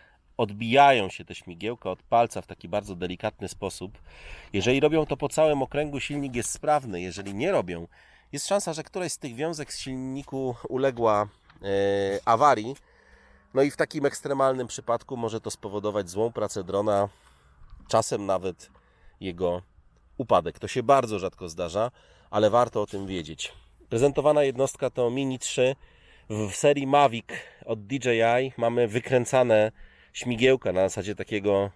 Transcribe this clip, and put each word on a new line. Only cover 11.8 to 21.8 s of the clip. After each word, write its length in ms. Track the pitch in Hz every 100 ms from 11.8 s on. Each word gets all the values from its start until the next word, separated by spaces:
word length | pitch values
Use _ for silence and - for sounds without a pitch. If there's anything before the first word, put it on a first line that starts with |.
| 98 101 98 98
awarii. 520 | - 113 147 117 110 139 _ _ _ - _ _ _
No 80 | 131
i 80 | 143
w 60 | -
takim 300 | 156 156 139
ekstremalnym 600 | - 139 139 135 131 120
przypadku 500 | - - 117 - 123
może 240 | 113 110
to 100 | 107
spowodować 600 | - 104 101 101 104 87
złą 220 | 92 113
pracę 320 | 117 104 107
drona, 440 | 90 98 107 101 101 _ _ _ _ _ - - -
czasem 380 | 113 - 113 98
nawet 440 | 92 92 87 - _ _ _ - -
jego 420 | 92 87 90 87 - _ _ _ _ -
upadek. 400 | 123 95 82 -
To 100 | 101
się 140 | 131
bardzo 360 | 117 139 - 104
rzadko 300 | 92 - 90
zdarza, 420 | 80 87 92